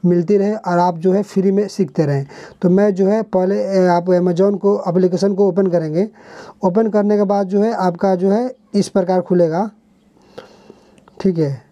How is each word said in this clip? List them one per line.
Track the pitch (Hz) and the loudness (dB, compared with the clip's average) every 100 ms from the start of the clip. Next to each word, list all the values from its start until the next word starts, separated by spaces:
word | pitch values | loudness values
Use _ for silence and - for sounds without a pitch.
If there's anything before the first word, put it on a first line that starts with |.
| 180 | 2
मिलती | 175 165 202 | 0 2 0
रहे | 196 | 0
और | 214 180 175 | -4 -2 0
आप | 180 165 | 0 0
जो | 185 | 0
है | 190 | 0
free | 202 196 190 | -2 0 0
में | 196 202 | 0 -2
सीखते | - 160 - 147 | -4 -4 -2 -2
रहें। | 143 139 - - - | -2 -6 -16 -20 -4
तो | 180 | 0
मैं | 185 208 | 2 2
जो | 185 196 | 2 0
है | 220 | 0
पहले, | 214 185 185 208 196 196 | 0 -2 0 -2 -2 2
ए, | 180 | 2
आप | 175 175 | 2 2
Amazon | 180 180 170 196 202 | 2 2 2 0 2
को, | 202 202 190 | 0 0 0
application | 175 185 175 196 | 0 0 0 -2
को | 190 202 | 2 0
open | 175 190 | 2 0
करेंगे। | 170 160 160 214 - - - - - | 0 -2 -2 -4 -6 -20 -20 -20 -4
Open | 190 185 220 | -2 0 0
करने | 208 208 208 | 0 0 0
के | |
बाद | 196 202 196 | 0 -2 0
जो | 196 | 0
है | 214 | 0
आपका | 233 185 170 196 185 | 0 -2 0 0 0
जो | 190 | 0
है | 208 254 - _ 208 | 0 -2 -10 _ -2
इस | - | 0
प्रकार | 202 180 185 | -2 0 -2
खुलेगा, | 175 180 170 160 214 _ _ _ _ _ _ - - - - - _ _ _ - | 0 2 2 0 -4 _ _ _ _ _ _ -20 -20 -20 -20 -20 _ _ _ -4
ठीक | 196 165 | -2 0
है? | 147 131 _ | -2 -4 _